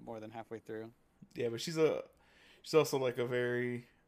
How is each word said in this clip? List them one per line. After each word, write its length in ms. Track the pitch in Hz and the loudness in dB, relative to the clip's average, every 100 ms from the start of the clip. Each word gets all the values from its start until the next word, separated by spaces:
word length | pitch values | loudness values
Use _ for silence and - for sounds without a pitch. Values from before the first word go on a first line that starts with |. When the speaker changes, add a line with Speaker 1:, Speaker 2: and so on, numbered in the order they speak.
Speaker 1:
more 160 | 117 110 | -12 -12
than 100 | 107 | -10
halfway 280 | 117 110 113 | -12 -12 -12
through. 320 | - 110 113 - _ _ - | -10 -10 -10 -16 _ _ -14
Speaker 2:
Yeah, 140 | - 120 | -4 -4
but 120 | 117 | -2
she's 160 | - 160 | -4 4
a, 240 | 151 90 - - - - - - | 4 4 -4 -18 -20 -20 -20 -20
she's 120 | - | 4
also, 240 | 156 147 135 | 4 6 2
like, 180 | 127 120 | 0 0
a 80 | 120 | 0
very 600 | 123 123 120 123 120 - _ | 0 0 0 -2 -4 -10 _